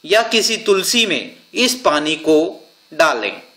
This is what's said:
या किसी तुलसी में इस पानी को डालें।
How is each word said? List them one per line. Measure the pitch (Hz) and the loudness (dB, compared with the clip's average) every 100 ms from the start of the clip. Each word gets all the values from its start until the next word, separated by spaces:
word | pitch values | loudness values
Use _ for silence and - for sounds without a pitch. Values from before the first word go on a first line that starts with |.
या | 151 208 | 2 2
किसी | 226 226 202 220 | 2 -2 -2 -4
तुलसी | 208 196 185 240 220 | 0 0 0 0 0
में | 139 90 - _ | -2 -8 -20 _
इस | 196 247 - | -2 -2 0
पानी | - 151 151 156 | 0 0 -2 -2
को | 160 156 175 - - _ _ | 2 2 2 -8 -20 _ _
डालें। | 156 160 123 104 - - | 2 2 2 -6 -8 -20